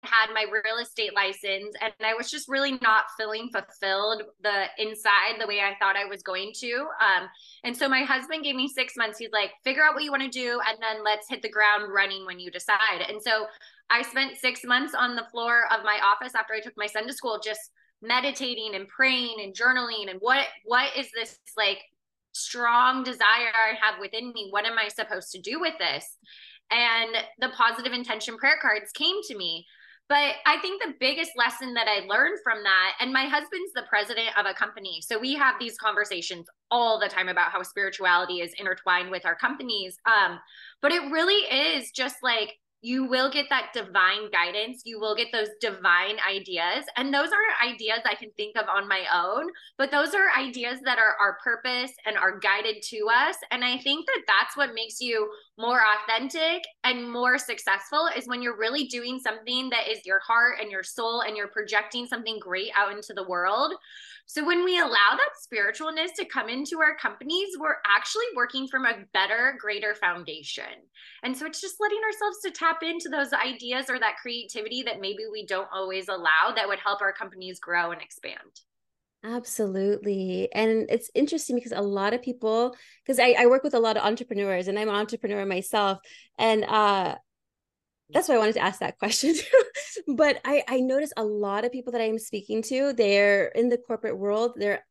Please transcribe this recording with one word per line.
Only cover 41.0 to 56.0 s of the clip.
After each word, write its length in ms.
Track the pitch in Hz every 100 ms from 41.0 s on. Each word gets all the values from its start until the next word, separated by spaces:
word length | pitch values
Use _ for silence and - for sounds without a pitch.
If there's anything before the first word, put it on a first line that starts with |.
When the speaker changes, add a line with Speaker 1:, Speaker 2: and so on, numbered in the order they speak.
| 277
Speaker 1:
really 220 | 320 349 403 - 262 311 311
is 140 | 233
just, 240 | - 262 -
like, 320 | 254 226 214 - _ _
you 200 | 233 254
will 260 | 262 254 269
get 160 | 285 277
that 220 | 269 -
divine 560 | 240 190 190 185 202 208
guidance. 500 | 190 175 196 220 247
You 140 | 233 220
will 160 | 214
get 140 | 214 226
those 200 | 233 214 -
divine 560 | 226 190 185 175 190 214 185
ideas. 560 | 196 196 175 170 220 294 240
And 180 | 262
those 160 | 277 320
aren't 420 | 415 427 - 240
ideas 260 | 233 214 233
I 120 | 226 208
can 160 | 214 -
think 220 | 208 220
of 60 | 208
on 200 | 190 202
my 180 | 190 180
own, 360 | 175 175 226 330 - - _
but 140 | 269
those 240 | 285 311 392
are 200 | 381 262
ideas 440 | 269 247 240 262
that 140 | 262 240
are 160 | 220 -
our 180 | 202 190
purpose 480 | - 226 254 247 262 - 214
and 100 | 208
are 220 | 185 196
guided 420 | 196 202 220 214 208
to 180 | 226 214
us. 280 | 233 302 294 -
And 120 | 247
I 140 | 247 254
think 280 | 269 285 330
that 160 | 523 -
that's 300 | 196 226 -
what 180 | 277
makes 260 | 226 226 -
you 300 | 254 226 214 214 - _
more 240 | 226 247 220
authentic 720 | 208